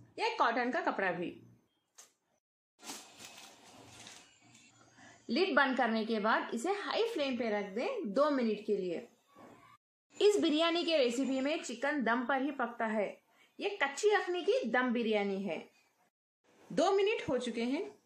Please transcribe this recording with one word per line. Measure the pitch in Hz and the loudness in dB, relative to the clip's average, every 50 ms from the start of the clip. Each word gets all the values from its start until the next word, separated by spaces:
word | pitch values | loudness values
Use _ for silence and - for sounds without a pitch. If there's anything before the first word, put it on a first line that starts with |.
| - - _ | -20 -16 _
या | 311 415 | -4 -4
एक | 466 466 - | -2 0 2
cotton | 277 233 226 254 240 254 | 2 2 2 0 0 -2
का | 262 349 | -2 -2
कपड़ा | 359 - - 208 196 185 | -2 -2 -2 0 0 -2
भी। | 170 175 175 - - - - - - _ _ _ _ _ _ _ _ - - - _ _ _ _ _ _ _ _ _ _ _ _ _ _ - - - - - - - - - - - - - - - - - - - - - - - - - - - - - - - _ - - - - - - - - - - - - - - - - _ - | -2 -2 -4 -8 -8 -12 -18 -20 -20 _ _ _ _ _ _ _ _ -20 -20 -20 _ _ _ _ _ _ _ _ _ _ _ _ _ _ -16 -14 -14 -14 -16 -20 -20 -20 -20 -20 -20 -20 -20 -20 -20 -20 -20 -20 -20 -20 -20 -20 -20 -20 -20 -20 -20 -20 -20 -20 -20 _ -20 -20 -20 -20 -20 -20 -20 -20 -20 -20 -20 -20 -20 -20 -20 -16 _ -4
Lid | 233 311 381 381 269 | -2 0 0 4 4
बंद | 285 269 262 254 | 4 4 4 4
करने | 277 247 220 220 220 214 | 2 2 2 0 0 -2
के | 226 226 214 | -2 -2 0
बाद | 196 220 254 330 294 - - | 2 2 2 0 0 -2 -4
इसे | 226 240 359 403 | -2 -2 -2 -2
हाई | 403 392 - - 370 466 | -2 -4 -4 -2 -2 -2
flame | 453 466 311 277 269 254 | -2 -2 -2 -2 -2 -2
पे | 233 247 220 | -2 -2 -2
रख | 208 208 196 190 | -2 -2 -4 -4
दें | 190 226 302 480 539 440 311 202 190 | -4 -4 -4 -4 -4 -4 -4 -2 2
दो | 262 294 302 | 2 4 4
minute | 185 170 202 220 208 - - | 2 2 2 0 0 -2 -2
के | - 208 | -2 -2
लिए। | 190 185 180 165 - - - _ _ _ _ - - - - - - - - - _ _ _ _ _ _ _ - | 0 0 -2 -4 -6 -8 -12 _ _ _ _ -20 -20 -20 -20 -20 -20 -20 -20 -20 _ _ _ _ _ _ _ -2
इस | - 370 415 403 294 | 2 4 4 6 4
बिरयानी | 285 330 302 311 330 339 330 349 - | 4 2 4 4 2 2 2 0 0
के | 339 320 | 2 2
recipe | 302 254 240 233 262 269 247 269 262 | 4 4 2 2 0 0 0 0 0
में | 262 285 320 330 - | 0 0 -2 -2 -4
chicken | - 233 233 - 285 302 294 220 | -6 -6 -4 -2 -2 0 0 0
दम | 226 233 254 247 | 2 0 0 0
पर | 233 277 254 | 0 0 0
ही | 269 294 277 | 0 -2 -2
पकता | - 233 233 - - 233 | -4 -4 -4 -4 -4 -4
है, | 220 214 214 196 - - - _ _ _ _ _ _ _ - | -2 0 0 -2 -2 -4 -10 _ _ _ _ _ _ _ -6
ये | 302 403 403 - 277 | -6 -6 -2 -2 -2
कच्ची | 269 277 - 427 415 415 | -2 0 2 4 4 4
अखनी | 370 370 359 349 359 302 | 4 2 0 -2 0 2
की | 392 480 523 - | 2 2 2 2
दम | 220 240 247 254 254 220 | 2 2 2 2 2 0
बिरयानी | 240 226 226 214 202 202 202 196 196 196 | 0 2 2 2 0 0 0 -2 -4 -4
है। | 180 156 - - - _ _ _ _ _ _ _ _ _ _ _ _ _ _ _ _ _ - - - | -4 -6 -6 -8 -12 _ _ _ _ _ _ _ _ _ _ _ _ _ _ _ _ _ -20 -16 -4
दो | 175 214 320 381 392 | 0 2 4 4 4
minute | 403 392 415 466 - - 330 | 4 4 2 2 0 -2 -2
हो | 262 240 | -2 -2
चुके | - 233 226 233 233 | -2 -2 -4 -2 -2
हैं। | 247 277 339 415 - - - _ | -2 -2 -2 -4 -6 -12 -18 _